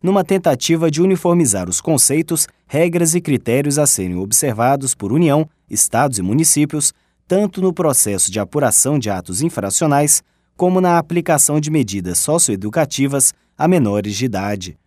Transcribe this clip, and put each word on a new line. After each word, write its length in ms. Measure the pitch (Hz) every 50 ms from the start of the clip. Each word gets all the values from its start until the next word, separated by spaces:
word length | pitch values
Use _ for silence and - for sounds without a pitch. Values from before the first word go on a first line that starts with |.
numa 220 | - 175 196 202 170
tentativa 640 | - 196 190 180 170 143 123 - - 165 165 165 165
de 120 | 147 147
uniformizar 680 | 175 190 190 180 - 175 170 175 165 127 - 98 90 87
os 100 | 87 -
conceitos, 680 | - - 160 131 - - 135 156 160 156 165 151 - - _ _ _
regras 480 | _ - 147 165 175 165 175 170 160 165
e 60 | 175
critérios 580 | 170 - 139 117 - - 117 135 143 147 139 151
a 80 | 147
serem 300 | 139 - - 95 92 90
observados 800 | 90 95 101 107 - - 117 113 107 117 127 139 139 135 131 -
por 180 | _ 104 98
União, 340 | 113 156 175 156 139 151 156 156 _ _ _ _
estados 500 | - 110 - - - 113 139 143 123 101
e 40 |
municípios, 720 | 90 92 107 147 160 - - 147 151 151 156 151 147 - - _ _ _ _ _ _ _
tanto 320 | 180 190 208 202 - 190
no 100 | 185 190
processo 600 | 175 - 170 156 131 - - 107 101 95 - -
de 80 | 92 107
apuração 580 | 101 - - 147 143 120 107 - - 131 151 143
de 120 | 113 107
atos 320 | 98 92 90 - 92 92
infracionais, 800 | 143 165 - - 98 98 95 - 170 156 143 143 147 151 - - _ _ _ _ _ _ _
como 240 | - 180 180 185 185
na 160 | 185 180 170
aplicação 640 | 170 160 - 175 175 170 - 165 139 - - 147 151
de 100 | 151 156
medidas 460 | 156 156 127 104 98 101 90 90 87
socioeducativas 1200 | - - - 151 170 - - 104 95 98 107 104 170 156 131 - - 139 139 139 139 135 - - _ _ _ _ _
a 100 | 143 170
menores 480 | 185 175 131 104 101 104 98 104 101
de 80 | 98 123
idade. 540 | 127 101 95 98 101 104 98 92 92 87 _ _